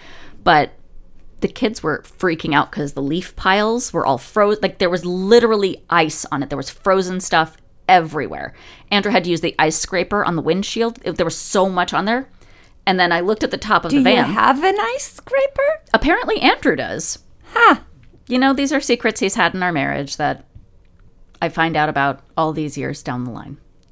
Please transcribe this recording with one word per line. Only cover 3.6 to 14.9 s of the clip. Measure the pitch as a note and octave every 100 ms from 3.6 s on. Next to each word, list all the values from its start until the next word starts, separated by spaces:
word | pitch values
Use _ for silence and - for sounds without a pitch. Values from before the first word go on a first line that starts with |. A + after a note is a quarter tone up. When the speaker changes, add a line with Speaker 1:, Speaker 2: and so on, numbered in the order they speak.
| G#3+ A#3 -
Speaker 1:
were | E3
all | - C3+
froze. | - A3 G#3 G#3
Like, | F#3+ -
there | F3+
was | F3+ F3+
literally | F3+ F#3+ A#3+ A3+ G#3+ F#3+ - -
ice | E3+ D#3 - -
on | C#3+
it. | C#3
There | C#3
was | C3+
frozen | - G3+ F#3+ F3+ F#3
stuff | - E3 D#3+ - - - -
everywhere. | F#3 D#3+ D3+ G#2 D2 C#2 - - - -
Andrew | G3+ G3+
had | G#3
to | F3
use | E3
the | E3 -
ice | D#3 D#3+
scraper | - F#3 F3+ G#3
on | F#3 E3
the |
windshield. | C#3+ F3 G3 A3 A#3 A3+
It, | - E3
there | E3
was | -
so | - G#3 F#3+
much | F3+ F3+
on | D#3 F#3+
there. | A#3+ C4+ - - - - - -
And | F#3
then | F3
I | E3+
looked | F3+ G#3+
at | -
the | -
top | G#3 G#3+
of | E3+
Speaker 2:
Do | C#4
Speaker 1:
the | B3+
Speaker 2:
you | -
Speaker 1:
van. | -
Speaker 2:
have | G#3 A3 C4
an | F#4 G4+
ice | A4+